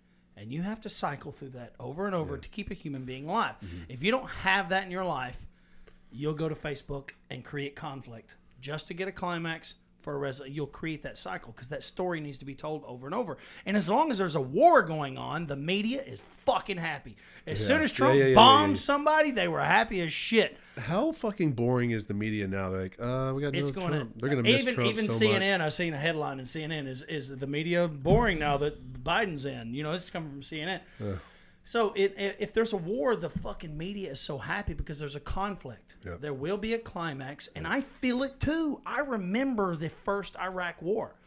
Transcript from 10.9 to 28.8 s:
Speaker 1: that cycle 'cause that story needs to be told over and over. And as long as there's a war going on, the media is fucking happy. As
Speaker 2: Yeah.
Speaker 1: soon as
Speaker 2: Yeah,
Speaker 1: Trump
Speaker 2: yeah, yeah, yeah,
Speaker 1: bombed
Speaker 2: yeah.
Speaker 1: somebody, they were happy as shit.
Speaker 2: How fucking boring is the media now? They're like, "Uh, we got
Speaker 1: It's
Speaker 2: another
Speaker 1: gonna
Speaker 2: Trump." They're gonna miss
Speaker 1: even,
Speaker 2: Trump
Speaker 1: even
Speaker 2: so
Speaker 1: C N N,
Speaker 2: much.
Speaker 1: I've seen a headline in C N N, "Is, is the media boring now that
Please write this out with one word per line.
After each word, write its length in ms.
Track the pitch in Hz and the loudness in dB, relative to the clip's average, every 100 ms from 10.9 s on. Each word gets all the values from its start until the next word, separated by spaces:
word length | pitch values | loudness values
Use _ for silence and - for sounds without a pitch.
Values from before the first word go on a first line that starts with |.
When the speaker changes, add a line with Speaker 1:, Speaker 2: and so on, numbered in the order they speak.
| 156 | -6
Speaker 1:
that 120 | 135 - | -8 -8
cycle 340 | 180 185 - | -8 -8 -10
'cause 160 | 113 123 | -16 -10
that 120 | 135 | -8
story 380 | - - 180 165 | -8 -4 -2 -2
needs 160 | 147 131 | -6 -10
to 80 | |
be 100 | 139 | -12
told 300 | 131 156 156 | -10 -8 -8
over 220 | - 123 135 | -8 -12 -6
and 80 | |
over. 240 | 202 202 135 - - | -4 -4 -8 -12 -12
And 100 | - | 0
as 140 | 208 170 | 2 4
long 220 | 233 320 | 4 4
as 80 | 202 | 2
there's 160 | 185 | 0
a 60 | 151 | 0
war 420 | 131 160 339 302 | 0 8 10 10
going 340 | 165 156 139 127 | 6 -2 -4 -6
on, 300 | 123 151 160 | -6 -6 -4
the 100 | 139 | -4
media 460 | 151 196 214 269 | 0 0 0 -4
is 180 | - - | -8 -14
fucking 560 | - - - 214 - 175 | -16 -4 0 0 0 -6
happy. 400 | 165 143 123 104 - - - | -4 -6 -12 -20 -20 -16 -6
As 120 | 104 | 0
Speaker 2:
Yeah. 40 | - | 4
Speaker 1:
soon 140 | 302 | 4
as 60 | 294 | 4
Speaker 2:
Yeah, 60 | - | 4
Speaker 1:
Trump 180 | 269 139 | 6 8
Speaker 2:
yeah, 40 | |
yeah, 40 | 135 | 10
yeah, 60 | |
Speaker 1:
bombed 420 | 127 262 277 302 - | 12 12 12 6 2
Speaker 2:
yeah. 60 | |
Speaker 1:
somebody, 480 | - 285 302 311 302 | 2 2 4 4 4
they 180 | 233 175 | 2 0
were 120 | 151 | 2
happy 400 | 143 196 226 185 | 4 4 4 0
as 100 | 165 | -2
shit. 460 | - - 226 175 - - - | -2 2 4 4 -2 -16 -10
Speaker 2:
How 340 | 117 185 311 | -2 0 0
fucking 400 | - 220 202 160 | 0 -4 0 0
boring 380 | 120 120 123 120 | 2 2 4 2
is 120 | 110 | 0
the 80 | 98 | -2
media 340 | 101 107 107 95 | -2 0 0 -2
now? 220 | 98 92 | -2 -2
They're 140 | 95 | -2
like, 180 | 95 - | -4 -6
"Uh, 320 | 120 131 131 | -4 -2 -2
we 60 | 135 | -2
got 140 | 143 | -2
Speaker 1:
It's 160 | 135 143 | -2 -2
Speaker 2:
another 100 | 160 175 | -2 -2
Speaker 1:
gonna 100 | 151 | -2
Speaker 2:
Trump." 200 | 117 113 | -4 -4
They're 80 | 131 | 2
gonna 140 | 139 | 4
miss 180 | 117 - | 6 6
Speaker 1:
even, 140 | 247 | 4
Speaker 2:
Trump 160 | 170 120 | 2 2
Speaker 1:
even 180 | 107 214 | 2 2
Speaker 2:
so 60 | |
Speaker 1:
C 160 | 117 214 | 4 4
N 100 | 196 | 6
N, 180 | 196 185 | 4 4
Speaker 2:
much. 60 | 156 | 2
Speaker 1:
I've 40 | |
seen 220 | - 170 | 0 -2
a 40 | 143 | 0
headline 400 | 160 156 143 135 | 0 0 -2 -6
in 60 | |
C 180 | 127 160 | -6 -6
N 80 | 156 | -4
N, 140 | 156 135 | -4 -6
"Is, 140 | 127 | -8
is 300 | 151 156 131 135 | -6 -6 -6 -6
the 80 | 139 | -2
media 420 | 147 170 175 175 | -2 2 2 2
boring 500 | 147 147 214 226 165 | 0 6 6 6 2
now 200 | 147 143 | 2 2
that 440 | 147 - | 0 -4